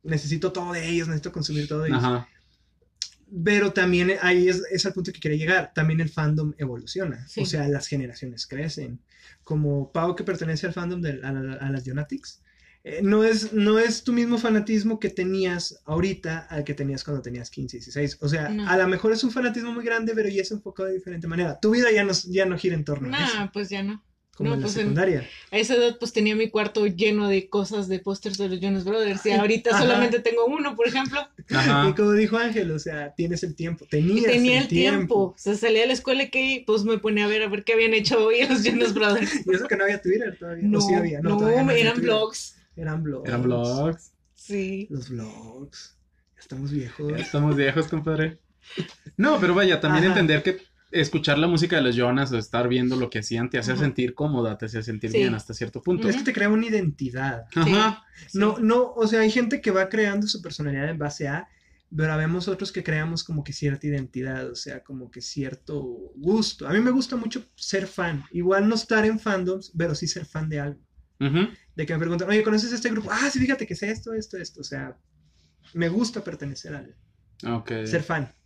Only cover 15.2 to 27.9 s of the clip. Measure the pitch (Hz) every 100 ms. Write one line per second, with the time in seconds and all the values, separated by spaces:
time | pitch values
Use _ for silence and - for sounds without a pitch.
15.2 | 185 190 185 180 - - - 156 190 180
16.2 | 165 160 - 156 143 143 139 135 - 139
17.2 | 123 123 120 - 131 123 120 143 143 -
18.2 | 143 156 151 214 202 190 185 185 220 220
19.2 | 254 240 247 233 233 233 233 226 226 220
20.2 | 208 196 190 208 196 - 190 185 185 170
21.2 | 165 165 175 - 214 240 240 214 196 185
22.2 | 180 185 190 170 185 165 147 143 135 277
23.2 | 269 214 202 208 196 196 196 214 _ _
24.2 | _ - 147 139 135 202 208 143 190 151
25.2 | 127 - - 208 226 240 240 233 233 226
26.2 | 208 214 220 220 202 - 208 175 214 208
27.2 | 202 196 190 202 190 208 190